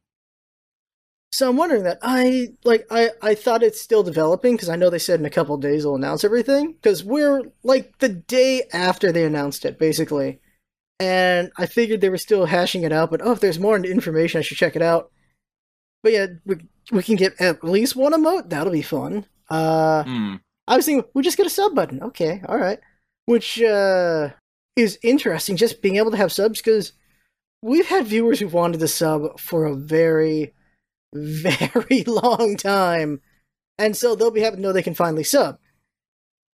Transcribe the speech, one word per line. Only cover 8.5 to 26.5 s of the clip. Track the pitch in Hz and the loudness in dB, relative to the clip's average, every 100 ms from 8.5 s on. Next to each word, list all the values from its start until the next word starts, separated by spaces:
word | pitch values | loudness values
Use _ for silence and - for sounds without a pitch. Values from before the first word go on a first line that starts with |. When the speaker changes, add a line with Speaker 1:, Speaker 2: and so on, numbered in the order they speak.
| 254 - | 2 -4
Speaker 1:
after | 190 180 185 190 | -2 -2 2 2
they | 170 | 2
announced | 156 151 143 - | 0 0 -4 -6
it, | 165 - | -6 0
basically. | 160 156 151 147 135 131 _ _ _ _ _ - | 0 0 -2 -2 -4 -8 _ _ _ _ _ -6
And | 185 185 180 180 180 - | -2 2 2 0 -2 -6
I | 175 | -4
figured | 233 226 214 | 0 0 2
they | 190 | 0
were | 185 | -2
still | - 208 170 | 0 2 2
hashing | 175 180 185 | 0 0 -2
it | 165 | -2
out, | 156 160 | 0 0
but, | 160 | 0
oh, | 226 | -2
if | 226 | 0
there's | 196 160 | 0 0
more | 202 208 | 0 0
information, | 185 190 170 160 165 165 | 0 -4 -2 0 0 -2
I | |
should | 151 147 | -4 -2
check | 165 | -2
it | 156 | 0
out. | 165 165 - _ _ _ _ _ _ _ _ _ | 2 0 -2 _ _ _ _ _ _ _ _ _
But | 220 | 0
yeah, | 214 196 170 | 2 0 -6
we, | 196 175 165 _ - | -8 -8 -10 _ -4
we | 208 | -2
can | 180 202 | 0 2
get | 190 - | 0 0
at | 180 160 | 0 0
least | 160 196 254 | 0 0 0
one | 254 285 | 0 2
emote. | 320 320 359 175 | 2 2 0 -4
That'll | 185 185 | -4 -2
be | 160 | -2
fun. | - 147 135 208 - _ - | -2 -6 -6 -8 -10 _ -6
Uh, | 160 160 160 160 156 | -2 0 2 2 2
Speaker 2:
Hmm. | 135 120 104 95 _ _ - | -2 -4 -6 -8 _ _ 0
Speaker 1:
I | 254 | 2
was | 294 | 2
thinking, | 277 - | 0 -2
we | 269 | -2
just | 311 - | 0 0
get | 349 | 0
a | |
sub | - 403 | 0 0
button. | 269 160 - | 0 -2 -6
Okay, | 233 - 160 185 - | -10 -4 -4 -4 -4
all | 220 | -2
right. | 185 208 _ _ _ _ - | -2 -4 _ _ _ _ 0
Which, | 233 - 220 | 0 0 0
uh, | 226 202 196 185 175 160 147 - _ _ _ - | 2 4 2 2 2 0 -2 -8 _ _ _ 0
is | 220 - | 0 2
interesting, | 233 285 226 160 - 180 | 2 2 2 -4 -4 0
just | 226 - | 0 0
being | 196 196 | 0 2
able | 220 | 0
to | 214 | 0
have | 185 | 0
subs, | - 214 | 0 -2